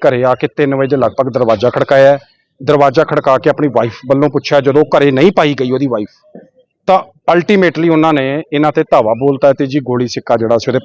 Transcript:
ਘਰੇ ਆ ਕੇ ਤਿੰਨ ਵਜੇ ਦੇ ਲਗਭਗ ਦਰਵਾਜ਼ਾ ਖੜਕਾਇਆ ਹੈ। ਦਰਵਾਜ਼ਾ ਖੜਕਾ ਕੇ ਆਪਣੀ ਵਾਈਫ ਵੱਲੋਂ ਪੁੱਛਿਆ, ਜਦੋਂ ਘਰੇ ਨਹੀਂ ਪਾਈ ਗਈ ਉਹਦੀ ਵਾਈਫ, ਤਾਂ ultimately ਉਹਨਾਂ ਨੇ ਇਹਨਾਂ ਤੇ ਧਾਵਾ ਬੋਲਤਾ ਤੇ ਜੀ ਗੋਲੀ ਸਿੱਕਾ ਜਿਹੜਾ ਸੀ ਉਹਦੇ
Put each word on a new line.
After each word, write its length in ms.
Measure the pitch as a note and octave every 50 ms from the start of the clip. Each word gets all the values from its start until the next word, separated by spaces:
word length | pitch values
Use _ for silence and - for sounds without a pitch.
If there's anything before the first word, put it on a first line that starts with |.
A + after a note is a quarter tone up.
ਘਰੇ 200 | - D3 B2+ A#2+ B2
ਆ 100 | B2+ B2+
ਕੇ 140 | - - C#3+ -
ਤਿੰਨ 180 | - D3 C#3 C#3
ਵਜੇ 220 | C3+ C3+ C3 D3
ਦੇ 0 |
ਲਗਭਗ 360 | C3+ A#2+ A2 - - C3 C3
ਦਰਵਾਜ਼ਾ 380 | A#2 C3 B2 A2+ A2+ G2 A#2 A#2+
ਖੜਕਾਇਆ 420 | - - C#3 - C#3+ C3+ C3+ C#3
ਹੈ। 60 | C#3+ C#3 - _ _ _ _ _ _ -
ਦਰਵਾਜ਼ਾ 420 | C3+ A#2+ D3 C#3+ C#3+ C#3 B2 D#3+ D3+
ਖੜਕਾ 320 | - D#3 C#3+ - C#3+ C3 B2+
ਕੇ 120 | - D#3
ਆਪਣੀ 180 | C3+ - D3+ C#3+ A2+
ਵਾਈਫ 240 | A#2 A#2 A#2 G#2 - - B2+
ਵੱਲੋਂ 200 | C#3 C#3 D3 D3
ਪੁੱਛਿਆ, 300 | C3+ C#3+ - - D3 C#3+
ਜਦੋਂ 220 | C3 C#3 C3 D3 D#3
ਘਰੇ 240 | - E3 D3+ C#3+ C#3+
ਨਹੀਂ 220 | C3 C3 D3+ G3
ਪਾਈ 220 | - - E3 D3 C#3+
ਗਈ 160 | - C3 B2+
ਉਹਦੀ 160 | C3 B2+ C#3+
ਵਾਈਫ, 220 | C3+ A#2 G#2+ G#2 - _ _ _ _ - - - _ _ _ _ _ _ _ _ -
ਤਾਂ 100 | F#3 F#3 F3 - _ _ _ -
ultimately 580 | E3 F3 E3 - G#3 G3 F#3 E3+ - D#3 E3 E3+
ਉਹਨਾਂ 220 | D#3+ D#3 D#3 D#3+
ਨੇ 120 | D#3 C#3+ C3 C3+ C#3 D#3 D3+ -
ਇਹਨਾਂ 200 | D#3 C#3+ D3+ D3+
ਤੇ 100 | C#3+ D#3+ D#3 -
ਧਾਵਾ 220 | - C#3+ A2+ G#2+ A2+ A#2
ਬੋਲਤਾ 340 | C3+ C#3+ C#3 C3 - C#3+
ਤੇ 140 | C3 - C#3+
ਜੀ 140 | C3 C3 D3+
ਗੋਲੀ 260 | C3 B2 B2 B2 B2+ A#2
ਸਿੱਕਾ 280 | - - - - B2
ਜਿਹੜਾ 220 | A#2 A2+ A2 A#2 A2+
ਸੀ 120 | - -
ਉਹਦੇ 80 | A#2 C3